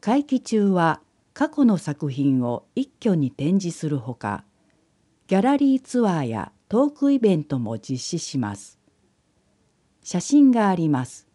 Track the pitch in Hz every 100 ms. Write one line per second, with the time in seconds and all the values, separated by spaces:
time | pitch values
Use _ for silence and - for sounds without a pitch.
0 | - 262 285 254 - 220 202 185 165 151
1 | _ _ _ - 302 302 254 185 - 147
2 | 151 131 139 131 120 120 _ - 269 _
3 | 233 175 135 - 139 196 180 165 156 143
4 | 117 120 107 101 - _ _ _ _ _
5 | _ _ _ 190 226 277 277 262 - 247
6 | 220 170 131 113 85 _ _ 214 285 294
7 | 277 277 220 175 147 135 113 117 - 131
8 | - 170 - 143 110 101 - _ _ _
9 | _ _ _ _ _ _ _ _ _ _
10 | - 180 - 285 277 233 208 185 160 139
11 | 127 - _